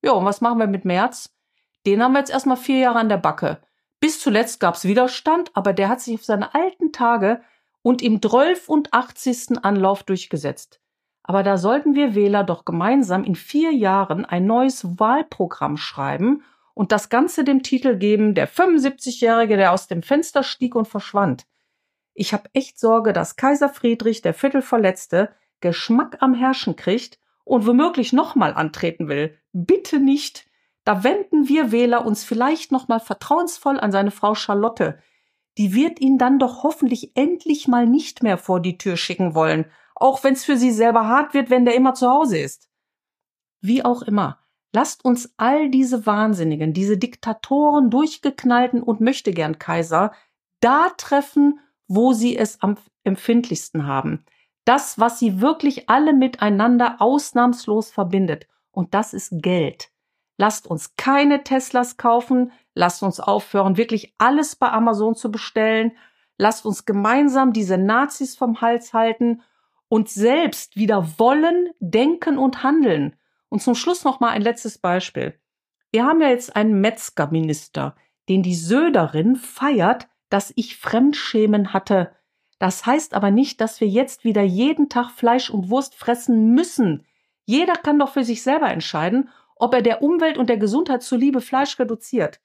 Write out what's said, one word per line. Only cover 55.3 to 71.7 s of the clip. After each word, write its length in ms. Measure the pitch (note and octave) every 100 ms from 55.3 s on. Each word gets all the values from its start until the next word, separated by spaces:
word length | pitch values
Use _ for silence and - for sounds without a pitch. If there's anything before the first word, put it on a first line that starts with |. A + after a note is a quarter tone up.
| F#3+
wirklich 480 | B3+ D#4+ C#4+ C4+ -
alle 240 | A#3+ D4+
miteinander 840 | C#4 C4 - G#3 G3+ A3+ B3 A#3+ A#3+
ausnahmslos 880 | A3 C#4+ - A#3+ B3 A#3+ - G#3+ A3
verbindet. 560 | - F#3 F#3+ F#3 D3 - _ _
Und 240 | - F3
das 180 | G3 A3+
ist 180 | - - E3+
Geld. 480 | E3 F3+ D3 - - _ _ _ _ _
Lasst 280 | G#3 G#3+ -
uns 300 | D#3+ - -
keine 480 | - C#4 D4 C#4+
Teslas 540 | C#4+ C4 C4 B3+ B3 -
kaufen. 540 | A#3+ A#3 A#3+ B3+ B3 _ _
Lasst 280 | - F3 -
uns 180 | G3 -
aufhören, 560 | - G3+ - G3+ G3 F#3
wirklich 380 | A#3 A3 - _
alles 400 | A#3 C#4+ D4+ -
bei 140 | B3
Amazon 440 | A3 A#3 G#3 G#3+
zu 160 | A3+ A#3+
bestellen. 640 | G#3+ - - A3 A3 A3+ A3+ _ _ _ _
Lasst 260 | G#3 A3
uns 220 | A3 F#3+ -
gemeinsam 640 | G3+ G#3 B3+ D4 C4 C4
diese 240 | A3 F#3+ F#3
Nazis 600 | F#3+ A#3 C#4+ - C4 -
vom 260 | B3 A3+
Hals 320 | A#3 A#3 A#3+
halten 480 | A3+ A3+ A3+ A#3 A#3 _ _ _ _ _
und 180 | A3 G#3+
selbst 680 | G3 A3 C#4+ E4+ - - -
wieder 420 | G#3+ G#3+ E3 -
wollen, 520 | A3+ D4 D#4+ F4 F4+